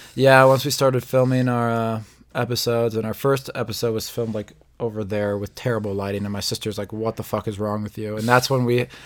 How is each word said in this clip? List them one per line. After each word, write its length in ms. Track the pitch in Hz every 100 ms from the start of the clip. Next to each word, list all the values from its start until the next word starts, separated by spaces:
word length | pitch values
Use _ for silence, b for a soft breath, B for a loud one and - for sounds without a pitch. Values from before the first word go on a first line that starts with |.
| B 127
Yeah, 260 | 131 131
once 200 | 135 135
we 60 | 139
started 320 | - 135 127
filming 420 | - 131 127 127 127
our, 220 | 120 117
uh, 300 | 117 113 110 104 b _
episodes, 640 | 147 117 120 123 117 117 110
and 80 | 110
our 80 |
first 360 | 107 139 135 -
episode 380 | 131 117 107 117
was 160 | 110 -
filmed, 260 | - 113
like, 180 | 107 104 - _ -
over 240 | 117 107
there 320 | 98 104 104 101
with 180 | 101
terrible 380 | - 127 113 104
lighting, 320 | 98 98 101
and 80 | 101
my 80 | 101
sister's 380 | - 107 110 101
like, 120 | 101
"What 240 | 107 110 -
the 60 |
fuck 240 | - 107 113
is 120 | 101
wrong 240 | 107 107
with 160 | 104 -
you?" 180 | 107 107
And 100 | 113
that's 220 | 127 127
when 160 | 131
we, 220 | 120 123 123 B